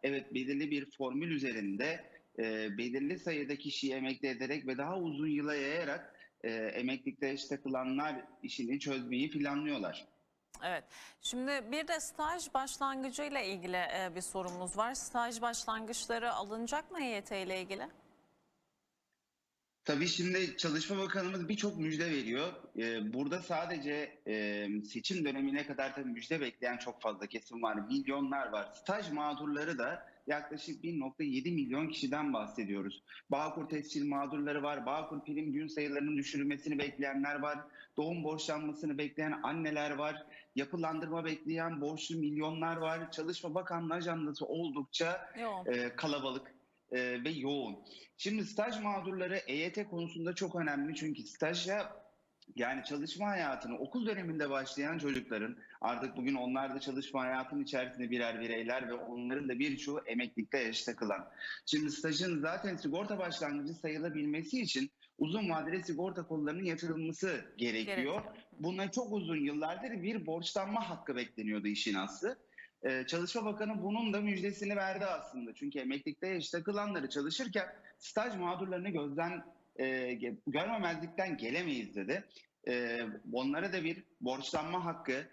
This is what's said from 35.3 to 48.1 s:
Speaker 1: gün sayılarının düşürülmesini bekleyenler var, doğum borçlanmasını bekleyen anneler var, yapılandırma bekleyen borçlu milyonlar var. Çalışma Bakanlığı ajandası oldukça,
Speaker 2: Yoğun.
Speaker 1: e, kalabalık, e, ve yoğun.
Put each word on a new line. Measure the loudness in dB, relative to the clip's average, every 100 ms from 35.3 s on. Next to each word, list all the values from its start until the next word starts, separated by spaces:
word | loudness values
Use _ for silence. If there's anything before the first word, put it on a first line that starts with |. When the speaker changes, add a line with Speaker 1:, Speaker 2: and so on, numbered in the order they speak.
| -2 0
Speaker 1:
gün | 0 0
sayılarının | 0 0 2 2 2
düşürülmesini | 2 2 2 0 0 2
bekleyenler | 0 0 0 2 2
var, | 2 0 0 -4 -16 -8 0
doğum | 0 2
borçlanmasını | 0 0 0 0 0 0 -2 0
bekleyen | 0 0 0 2
anneler | 0 2 2 2 0
var, | 2 0 -2 -8 -18 -6
yapılandırma | -2 0 0 0 0 0 0
bekleyen | 0 -2 -2 0 0 0
borçlu | -2 -2 -2 0
milyonlar | 2 2 0 2 0 2
var. | 0 0 -2
Çalışma | -4 -2 -2 0
Bakanlığı | -2 0 -2 0
ajandası | 0 0 0 -2 -2 -2
oldukça, | 0 0 -2 -2 0 0 0 -4 -4
Speaker 2:
Yoğun. | -4 -2 0
Speaker 1:
e, | 2 0 0
kalabalık, | 0 2 0 -2 -6 -20 _ _ _
e, | 0 0 0
ve | 0
yoğun. | 0 0 0 0 -6 -12 -20 -20